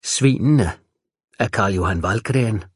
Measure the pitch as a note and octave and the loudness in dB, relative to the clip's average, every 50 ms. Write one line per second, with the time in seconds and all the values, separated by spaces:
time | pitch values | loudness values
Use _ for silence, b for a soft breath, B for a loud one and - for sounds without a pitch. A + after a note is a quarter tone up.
0 | _ - - - C3 C3+ B2+ - G#2 C3+ D3+ C#3+ G#2 E2 - - _ _ _ _ | _ -6 -4 2 2 2 2 2 2 2 4 4 2 0 -2 -8 _ _ _ _
1 | _ _ _ _ _ _ _ _ A#2 G#2 - - G#2 G2 G2 F#2 F2 F2+ F2+ E2+ | _ _ _ _ _ _ _ _ -4 -2 0 0 0 0 0 0 0 -2 -2 -2
2 | E2+ F2+ G2 A2 - - B2+ C3 B2 A2+ G#2+ G2+ - - _ | -2 -2 -2 -2 -2 -2 -2 0 0 0 -2 -4 -6 -10 _